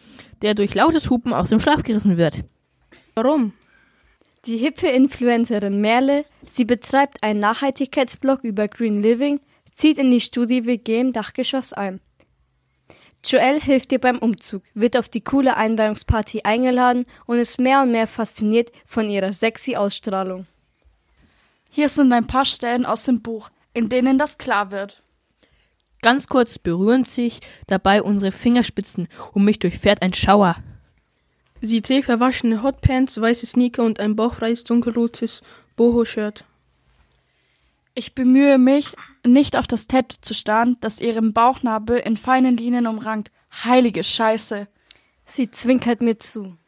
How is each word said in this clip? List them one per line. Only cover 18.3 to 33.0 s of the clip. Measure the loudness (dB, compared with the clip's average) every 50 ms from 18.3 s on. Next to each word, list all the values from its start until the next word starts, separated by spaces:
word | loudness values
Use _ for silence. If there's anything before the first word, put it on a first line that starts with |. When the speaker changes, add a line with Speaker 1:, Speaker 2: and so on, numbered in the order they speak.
| -6 -4 -2 0 2 2 0 0 -6 _ _
Speaker 3:
von | _ -6 -4 -4 -2
ihrer | -2 -2 -2 -2 -2
sexy | -2 -2 -2 -2 -4 -6 -6 -4
Ausstrahlung. | -2 -2 -2 -4 -6 -6 -6 -4 -4 -4 -6 -8 -10 -12 -16 _ _ _ _ _ _ _ _ _ _ _ _ _ _ _ _ _ _ _ _ _ _ _ _
Speaker 4:
Hier | _ 0 0 0
sind | 2 4 4 4 4
ein | 2 0
paar | 0 -2 0 0
Stellen | 0 -2 -4 -4 -4 -2 -2 -2
aus | -2 -4 -4 -2
dem | -2 -2 -2
Buch, | -2 -6 -10 -12 -12 -16 _ _ _ _ _
in | -6 -4 -2
denen | 0 0 2 2 2 2
das | 0 -2 -4 -8
klar | -6 -4 -2 -2 -2 -4
wird. | -6 -10 -10 -10 -14 _ _ _ _ _ _ _ _ _ _ _ _ _ _ _ _ _ _ _ _ _
Speaker 1:
Ganz | 2 2 2 2 0
kurz | 0 2 2 2 0 -2 -6
berühren | -4 -4 -2 0 2 2 2 2 0
sich | -2 -4 -4 -4 -4 -6 -8 -14 -20 -20 -20 -6
dabei | -4 -4 0 2 2 2 2 2
unsere | 0 -2 0 -2 -2 -4
Fingerspitzen | -2 0 2 2 2 2 0 -4 -8 -8 -8 -8 -8 -8 -10 -12 -18 -20 -6 0
und | 2 2
mich | 2 2 2
durchfährt | 0 -2 -4 0 2 2 2 2
ein | 0 -2 -2
Schauer. | 0 2 4 6 6 6 4 2 -2 -8 -16 -20 -20 _ _ _ _ _ _ _ _ _ _ _ _ _ _ _ -8
Speaker 2:
Sie | -4 -2 -2 -2 0
trägt | 0 0 0 2
verwaschene | 0 0 2 2 0 0 0 0 0 -2 0 -2
Hotpants, | -4 -4 -2 -2 0 0 0